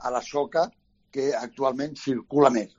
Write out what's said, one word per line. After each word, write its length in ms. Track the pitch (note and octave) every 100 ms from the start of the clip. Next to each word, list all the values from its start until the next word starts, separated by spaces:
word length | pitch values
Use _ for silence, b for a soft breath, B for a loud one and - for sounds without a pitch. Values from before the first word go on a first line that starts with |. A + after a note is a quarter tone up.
a 100 | B2
la 120 | B2
soca 400 | - C#3+ C#3+ E3 F#3 - _ _ _
que 160 | C#3 C3+ A#2
actualment 580 | A#2+ B2 C3+ B2+ D3+ C#3+
circula 540 | C#3+ B2 - C#3 C#3
més, 240 | A#2 G2+